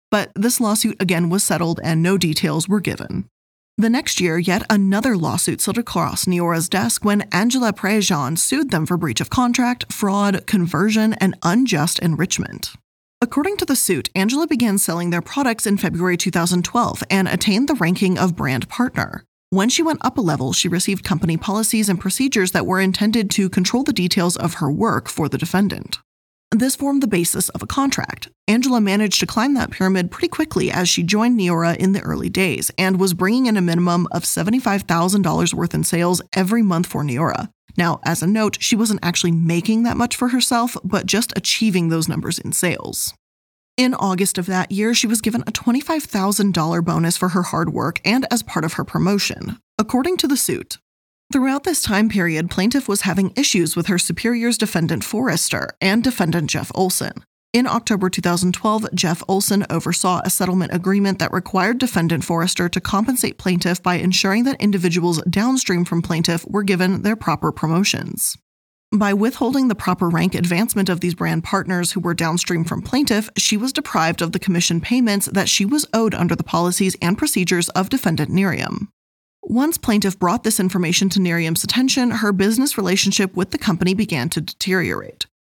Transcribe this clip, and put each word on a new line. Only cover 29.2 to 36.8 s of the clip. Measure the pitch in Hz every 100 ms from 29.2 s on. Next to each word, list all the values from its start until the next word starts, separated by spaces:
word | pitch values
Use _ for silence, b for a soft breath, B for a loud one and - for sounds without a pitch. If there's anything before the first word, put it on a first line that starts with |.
| 170
climb | - 247
that | 269 -
pyramid | - 185 190 175
pretty | - 349
quickly | - 311 185 -
as | - 180
she | -
joined | 170 208 233 240
Neora | 175 170 165 -
in | 190
the | 202
early | - - 175
days | 190 190 78 - -
and | 190 190
was | 190
bringing | 175 185 240 254
in | 214
a |
minimum | 175 170 175 175 170
of | 175 -
seventy-five | - 170 247 247 196
thousand | 202 170 180 202
dollars | 175 160 165
worth | - 170 151
in |
sales | 160 170 175 180 -
every | - 185 233
month | 208 170